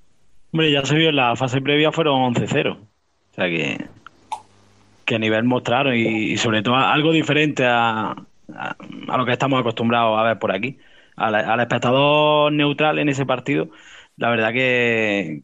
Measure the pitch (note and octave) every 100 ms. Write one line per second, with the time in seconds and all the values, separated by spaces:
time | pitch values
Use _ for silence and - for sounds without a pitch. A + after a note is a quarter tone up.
0 | - _ - - - D#3+ D#3 C#3+ C3+ D3+
1 | D#3+ C#3+ B2 A#2 C3 C3 C3+ D3 D#3 D#3
2 | D#3 C3+ B2+ A#2+ A2 C#3 B2+ - - _
3 | _ _ _ - F#2 E2 D3+ - - -
4 | - - _ - - _ _ _ _ _
5 | - A2+ A2 A2 A#2+ B2+ A#2+ A#2+ C#3 A#2
6 | A2+ A2 G#2+ A2 A#2+ G#2+ G#2 B2+ G#2 C#3
7 | D3+ D#3+ D3+ D3 D3+ C3+ B2+ A#2+ A#2 A2
8 | G#2+ - - _ - - - - - -
9 | - B2 B2 A#2+ C3+ C3 A#2 A#2 A#2 A#2+
10 | A#2 A2 A2+ G#2+ G#2 F#2+ A#2+ - - -
11 | _ - A2 G#2+ G#2+ A#2 A#2+ A#2+ B2 C3
12 | C#3+ D3+ D3+ D3+ D3 D3+ D3 C#3+ D3+ D3+
13 | D3 C#3 C3 B2 B2+ D3 - - - -
14 | - - A#2+ A#2 A2 A#2+ C3 B2 A#2+ A2+
15 | G#2+ G2+ E2 D2+